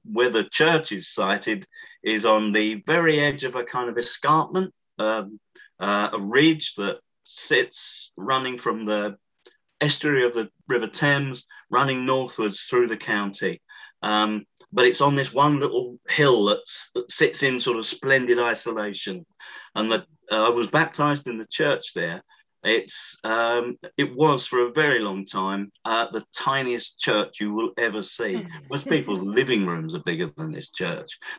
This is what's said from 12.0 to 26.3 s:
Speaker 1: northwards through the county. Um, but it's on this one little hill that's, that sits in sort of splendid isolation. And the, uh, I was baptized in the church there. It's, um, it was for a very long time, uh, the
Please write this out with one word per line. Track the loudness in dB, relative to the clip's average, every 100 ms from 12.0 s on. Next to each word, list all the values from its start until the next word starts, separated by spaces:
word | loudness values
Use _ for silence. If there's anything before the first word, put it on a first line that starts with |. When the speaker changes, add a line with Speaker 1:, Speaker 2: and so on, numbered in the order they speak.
| 0
Speaker 1:
northwards | 0 0 -2 -2 -4
through | 0 2 2
the | 0
county. | -2 -2 -2 -4 -4 -4 _ -20 -20 _
Um, | -2 2 2 -2 -8 _ -4
but | 4 4
it's | 6
on | 4 4
this | 0
one | 4 4 4
little | 2 -2 -4 -8 -2
hill | 4 6 6 4
that's, | 2 -2 -10 -8 -8
that | -4
sits | 2 2 2
in | 0 0
sort | -2 -2
of | -4
splendid | -4 2 4 4 2
isolation. | 2 -2 -4 -4 -4 -6 -8 -10 -12 _ -20 -20 -10 -4
And | 0
the, | 0 -2 _ -4
uh, | 2 4
I |
was | 4 2
baptized | 2 0 0 0 0 -4
in | -8
the | -6
church | -2 0 0 -4
there. | -6 -6 -6 -14 _ _ _
It's, | 0 0 0 -10 -12 -8
um, | -2 0 2 0 -2 -6 -8 -4
it | -4 2
was | 2 2 0
for | 0 2
a |
very | 2 2 2
long | 0 -4 -6
time, | -4 -2 -4 -6 _ -4
uh, | -2 -2
the | -6 -8